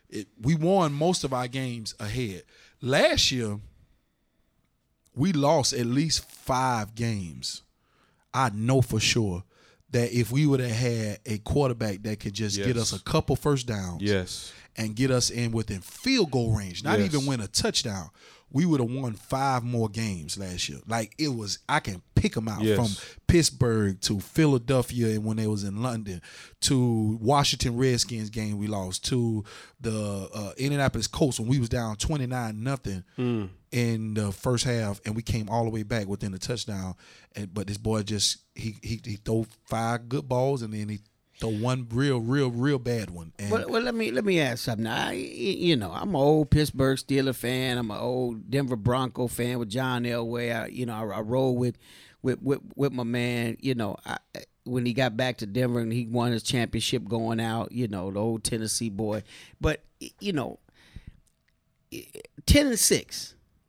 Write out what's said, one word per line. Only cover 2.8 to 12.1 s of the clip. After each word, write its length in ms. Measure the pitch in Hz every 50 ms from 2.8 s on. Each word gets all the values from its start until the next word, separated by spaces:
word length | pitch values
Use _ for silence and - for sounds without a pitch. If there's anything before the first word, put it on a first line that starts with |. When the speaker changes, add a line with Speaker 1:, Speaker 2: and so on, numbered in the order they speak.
| -
Speaker 1:
Last 480 | 123 131 156 240 320 - - - -
year, 280 | 143 123 117 107 104 104 - - _ _ - _ _ _ _ _ _ _ _ _ _ _ _ _ _ _ _ _ _ _ _ _ _ _ _ _ _
we 180 | 120 139 190 190
lost 400 | 147 139 143 160 156 123 - -
at 140 | 123 120
least 380 | 117 120 135 156 160 - - - -
five 680 | - - - - 131 127 131 131 123 113 107 104 110
games. 680 | 110 120 117 113 101 92 85 73 62 - - - - - _ _ _ _ _ _ _ _ _ _ _ _ _ -
I 180 | 123 131 120 101
know 300 | 104 110 120 131 135 123
for 160 | - - 110
sure 460 | 107 - - 120 113 101 87 87 95 _ _ _ _ _ _ _ _ _
that 220 | - 123 120 120 -
if 200 | 120 117 104 120
we 120 | 139 156
would 140 | 147 139 127
have 100 | 127 123 113
had 460 | 113 127 123 117 113 110 107 101 101 _
a 140 | - 110 104
quarterback 640 | - - - 143 143 131 120 113 117 107 101 95 107
that 160 | 110